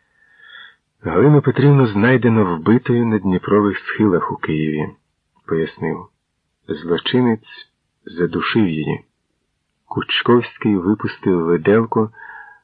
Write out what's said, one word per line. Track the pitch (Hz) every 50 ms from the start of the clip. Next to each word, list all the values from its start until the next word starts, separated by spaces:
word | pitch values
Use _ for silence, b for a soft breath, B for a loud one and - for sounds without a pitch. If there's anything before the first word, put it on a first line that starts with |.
| B B B B B B B B B B B B B B B B B B _ _ -
Галину | 85 82 90 117 147 151 143 -
Петрівну | 135 123 - 127 143 143 139 131
знайдено | 113 101 101 104 123 131 127 110 120 113 110 104 90 85
вбитою | 80 80 101 113 123 - - 123 120 120
на | 117 110 104
Дніпрових | 95 98 92 90 - - 101 104 104 101 92 -
схилах | - - - - 107 104 87 80 - - -
у |
Києві», | - - - 80 78 78 78 76 76 78 101 - _ _ _ _ _ _ _ _ _ _
пояснив. | - 82 80 80 76 - - 85 78 78 - - - _ _ _ _ _ _ _ _ _ _ _ -
«Злочинець | - 76 82 85 85 82 - - - 123 127 120 113 113 _ - - - - _ _ _ _ _ _ _ _
задушив | - - 82 87 82 87 85 - - - 117 107 90
її». | 78 78 76 73 76 - - _ _ _ _ _ _ _ _ _ _ _ _ _ _ _ _
Кучковський | - - - - - - - - - 120 120 117 - - - - 117 104
випустив | 95 85 92 107 104 120 104 - - - 104 92 87 82
виделку, | 82 85 82 80 101 101 113 113 113 - 117 110 110 B B B B B B B B B B